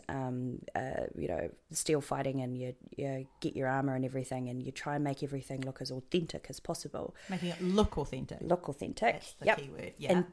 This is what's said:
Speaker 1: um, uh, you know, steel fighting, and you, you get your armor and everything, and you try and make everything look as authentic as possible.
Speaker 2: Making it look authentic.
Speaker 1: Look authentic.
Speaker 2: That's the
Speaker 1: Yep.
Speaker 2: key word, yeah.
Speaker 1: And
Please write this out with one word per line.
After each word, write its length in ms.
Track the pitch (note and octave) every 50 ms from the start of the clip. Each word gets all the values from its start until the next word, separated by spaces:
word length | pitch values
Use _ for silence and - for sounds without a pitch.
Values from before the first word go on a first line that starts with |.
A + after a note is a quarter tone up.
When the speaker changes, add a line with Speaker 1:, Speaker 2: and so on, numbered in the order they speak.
| - -
Speaker 1:
um, 480 | C3+ C3+ C3 B2+ B2+ B2 B2+ B2+ - - - - -
uh, 300 | - C3 C3 - - - - -
you 100 | - - D3+
know, 200 | E2+ D#2+ - - - - _ -
steel 320 | D#3+ - - - D#3 C#3+
fighting, 400 | C3+ - C#3+ C3+ C3+ C3+ C3+ C3+
and 160 | B2+ B2 B2+ B2+
you, 160 | B2+ B2+ B2+ - - - -
you 320 | - C#3 C#3 C3+ C3 C3+ C3+ - -
get 160 | - D#3+ -
your 120 | - C3+ B2+
armor 260 | C3 C#3 C#3 C#3 C3
and 100 | C3 C3
everything, 460 | B2+ C3 C3+ B2 - C3 B2+ B2+ B2
and 120 | B2 B2+
you 100 | C3 C3
try 220 | - - - D3 D3
and 80 | C#3+ D3
make 180 | C#3+ C#3 -
everything 400 | D3+ C#3 C#3 C3+ C3 - C#3 C3+
look 180 | C3 C3+ C3 -
as 100 | C3+ C3
authentic 560 | C3 C3 - - - F3+ E3 - - D3+ - -
as 100 | C3+ -
possible. 540 | - - E3 - - D3+ - - - - - - - -
Speaker 2:
Making 180 | F#3+ E3+ F3 F3
it 120 | D#3+ E3+
look 340 | F3+ F3+ F#3+ G#3+ G#3 G3+ -
authentic. 420 | - C#3 - C3 C3 C#3 - - -
Speaker 1:
Look 260 | - D#3+ F3+ F3+ - -
authentic. 440 | C#3 - - - - - G#3+ A#3+ -
Speaker 2:
That's 180 | D3+ - - -
the 120 | - C#3
Speaker 1:
Yep. 120 | G3+ A3 -
Speaker 2:
key 120 | C#3+ C#3
word, 220 | D3+ - - - -
yeah. 160 | - C#3+ C3
Speaker 1:
And 140 | F3+ F3+ F3 F3+